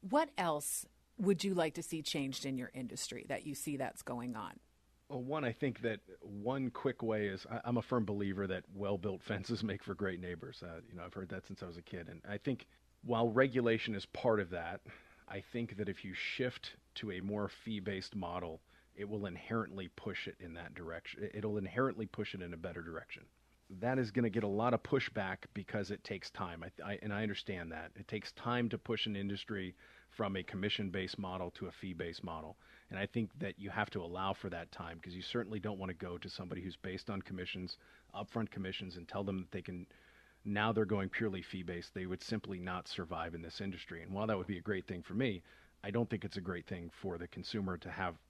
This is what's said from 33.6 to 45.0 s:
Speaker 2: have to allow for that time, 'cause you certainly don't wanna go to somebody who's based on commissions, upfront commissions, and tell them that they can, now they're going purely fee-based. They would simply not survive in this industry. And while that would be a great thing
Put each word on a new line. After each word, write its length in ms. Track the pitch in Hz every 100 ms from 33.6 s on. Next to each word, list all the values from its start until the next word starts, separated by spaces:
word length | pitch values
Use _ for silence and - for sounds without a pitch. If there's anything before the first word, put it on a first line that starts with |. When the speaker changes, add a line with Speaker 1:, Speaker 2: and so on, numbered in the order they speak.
| 98
Speaker 2:
have 200 | 95 104
to 120 | 104
allow 300 | 85 90 95
for 160 | 98 98
that 200 | 85 85
time, 300 | - 82 85
'cause 140 | 92
you 80 | 90
certainly 360 | 92 120 104 107
don't 200 | 107 98
wanna 160 | 95
go 220 | 85 92 87
to 140 | 92
somebody 320 | - 87 87
who's 140 | 92 85
based 340 | 95 95 -
on 100 | 101
commissions, 540 | - 92 90 92 90 - - - -
upfront 360 | - 101 117 107
commissions, 460 | - 92 95 95 87
and 120 | 85
tell 160 | 98
them 140 | 101 95
that 100 | 90
they 120 | 98
can, 240 | 87 90 87 - - - - -
now 280 | - 104 107
they're 120 | 110
going 240 | 104 104 95
purely 340 | - 113 95
fee-based. 500 | 87 95 87 87 85
They 140 | - 92
would 160 | 90
simply 380 | - 113 104 95
not 260 | 90 90 -
survive 480 | - 82 85 85
in 80 | 82
this 180 | 82 -
industry. 400 | 98 87 - 82
And 100 | 85
while 160 | 95 110
that 100 | 104
would 80 | 90
be 120 | 95
a 40 |
great 240 | 85 98 -
thing 160 | 92